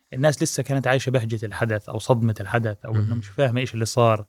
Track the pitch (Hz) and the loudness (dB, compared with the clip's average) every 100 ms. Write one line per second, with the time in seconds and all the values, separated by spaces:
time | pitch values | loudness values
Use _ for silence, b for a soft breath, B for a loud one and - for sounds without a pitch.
0 | _ 127 151 143 160 - 131 135 123 131 | _ 0 0 2 0 -2 -2 0 2 2
1 | 127 127 113 113 107 101 117 107 - 110 | 2 0 0 -4 -6 -4 -2 -2 -4 -4
2 | - 120 113 107 101 117 110 104 - 110 | 0 2 2 0 -2 -2 -2 -4 -4 -2
3 | 107 120 107 - 135 120 131 113 113 - | 0 -2 -4 -2 0 0 -4 -4 -2 4
4 | 117 107 | 4 4